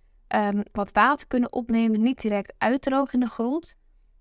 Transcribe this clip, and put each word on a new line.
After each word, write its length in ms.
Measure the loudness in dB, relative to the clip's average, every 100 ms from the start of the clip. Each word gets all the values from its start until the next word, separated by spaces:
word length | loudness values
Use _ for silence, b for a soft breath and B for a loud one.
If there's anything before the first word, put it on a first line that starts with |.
| _ _ -4
ehm, 340 | 0 0 -2 -4
wat 200 | -6 -2
water 360 | 4 4 2 -2
kunnen 260 | -2 -2
opnemen, 480 | -4 -2 0 2 2
niet 200 | 0 0
direct 320 | -2 -4 -6 -2
uitdrogen 560 | 0 0 0 0 0
in 60 | -2
de 120 | -2
grond. 440 | -2 -4 -4 -8 -20 _ _ _ _